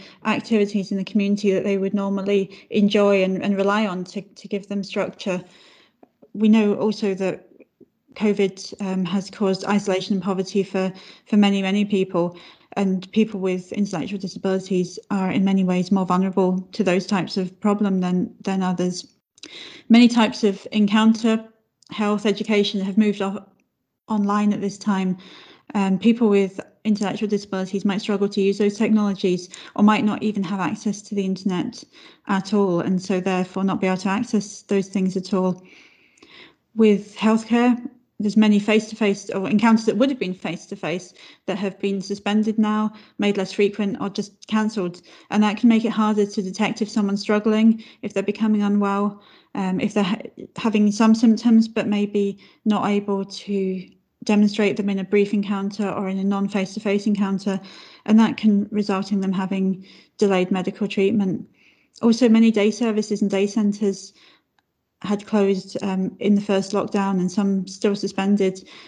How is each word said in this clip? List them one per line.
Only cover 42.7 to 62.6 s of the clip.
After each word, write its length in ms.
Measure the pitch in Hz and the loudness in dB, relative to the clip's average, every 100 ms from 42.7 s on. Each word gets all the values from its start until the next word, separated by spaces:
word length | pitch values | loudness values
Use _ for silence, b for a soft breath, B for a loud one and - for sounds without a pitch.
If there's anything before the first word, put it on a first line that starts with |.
| 214 214 B B - | 0 -2 B B -2
made 180 | 208 202 | -2 0
less 160 | 185 | -4
frequent 440 | - 202 202 202 - | 0 0 0 -4 -4
or 80 | 190 | -6
just 380 | 196 - _ - | -6 -10 _ -2
cancelled. 560 | 214 214 214 175 175 B B B | 0 0 -2 -6 -8 B B B
And 140 | 214 | 2
that 140 | 214 202 | 2 4
can 120 | 240 | 4
make 160 | 226 226 | 4 2
it 60 | |
harder 340 | 202 214 214 202 | 0 0 2 0
to 160 | 214 | -2
detect 400 | 185 185 208 - | -6 -2 -2 -2
if 80 | 214 | -4
someone's 320 | 226 202 202 | -2 -2 -2
struggling, 600 | - 208 214 214 226 226 B B | 0 0 2 4 4 4 B B
if 120 | 208 | -6
they're 100 | 196 | -4
becoming 400 | 202 214 220 208 | -4 -2 0 2
unwell, 580 | 208 202 202 196 202 202 b b b | 2 2 0 0 -2 -6 b b b
um, 260 | - 190 185 | -6 -4 -2
if 140 | 208 | -2
they're 100 | 208 | 0
ha-, 180 | 185 214 - - - - | 0 -2 -8 -18 -16 -4
having 360 | 233 214 208 | -2 2 2
some 220 | 202 220 | 4 4
symptoms 540 | 220 233 214 240 226 226 | 6 6 4 4 4 4
but 200 | 220 196 | -2 -2
maybe 520 | 208 208 208 202 196 b b 220 | -2 -2 -2 -2 -4 b b -2
not 240 | 208 196 | 0 0
able 340 | 202 202 196 | -2 -2 -4
to 640 | 196 - - 202 190 185 180 _ _ _ | -4 -10 -6 -4 -2 -4 -10 _ _ _
demonstrate 540 | - 208 208 208 202 143 | 0 4 4 2 0 0
them 120 | 202 | -4
in 80 | 196 | -4
a 60 | |
brief 280 | 190 208 202 | 0 0 2
encounter 560 | 208 196 202 196 202 202 | 0 -2 -4 -6 -4 -6
or 220 | - 190 | -4 -6
in 80 | 196 | -4
a 60 | |
non-face-to-face 800 | 196 196 196 202 190 - 214 208 208 | -2 -2 -2 -2 -4 -4 -2 0 0
encounter. 540 | 202 196 190 208 190 B B B B - | 0 0 -2 -4 -6 B B B B 2
And 140 | 220 | 4
that 160 | 226 - | 4 2
can 320 | 214 202 202 | 2 2 0
result 400 | 214 208 196 196 | -4 -2 -2 -2
in 100 | 202 | -2
them 100 | 190 | -2
having 540 | 185 190 190 190 185 B B B - | -2 -4 -2 -2 -2 B B B -2
delayed 320 | 208 185 185 | 2 2 0
medical 380 | 190 185 - 202 | -2 -2 -4 -4
treatment. 600 | 208 196 214 190 - - b b b b - | 0 0 2 0 -4 -8 b b b b -2
Also, 260 | 233 226 240 | 2 4 6
many 220 | 226 226 | 6 6
day 220 | 214 | 4